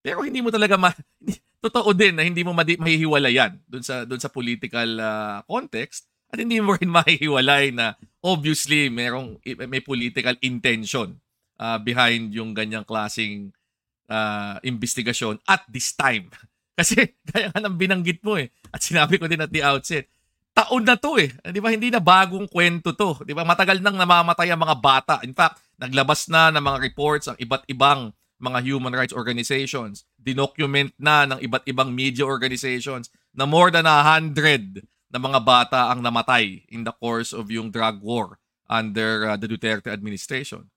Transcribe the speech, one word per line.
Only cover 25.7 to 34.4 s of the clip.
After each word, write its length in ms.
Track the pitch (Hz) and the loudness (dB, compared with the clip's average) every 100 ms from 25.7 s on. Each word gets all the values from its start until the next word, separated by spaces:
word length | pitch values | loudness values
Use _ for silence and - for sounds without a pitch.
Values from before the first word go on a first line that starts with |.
| _ | _
naglabas 480 | 127 131 139 151 - | -4 0 2 0 2
na 240 | 160 160 | 4 6
ng 80 | 156 | 4
mga 200 | 143 135 | 0 -2
reports 480 | 127 - 147 147 143 | -4 -2 0 0 -4
ang 80 | 113 | -10
iba't 240 | 117 131 - | -6 -6 -6
ibang 400 | 127 139 139 117 - _ _ | 2 4 4 -2 -14 _ _
mga 160 | 127 127 127 | -6 -4 -2
human 240 | 139 127 | -2 -2
rights 240 | 127 127 | -2 -4
organizations. 880 | 123 117 120 117 135 135 139 110 101 _ _ | -4 -4 -4 -2 -2 -2 -6 -8 -14 _ _
Dinocument 720 | 117 135 139 - 147 143 139 _ | -6 -2 -2 -2 0 0 -2 _
na 320 | 143 151 139 | 2 4 4
ng 80 | 131 127 | -2 -4
iba't 160 | 127 - | -4 -4
ibang 240 | 127 135 | -2 -2
media 320 | 123 131 123 139 | 0 -4 -2 -2
organizations 800 | 135 131 127 135 127 127 131 120 _ _ | -2 -4 -4 -6 -6 -6 -10 -12 _ _
na 160 | 120 139 | -4 2
more 240 | 160 180 | 6 6
than 160 | 170 160 | 6 6
a 160 | 151 | 6
hundred 800 | 147 160 160 147 | 6 4 2 2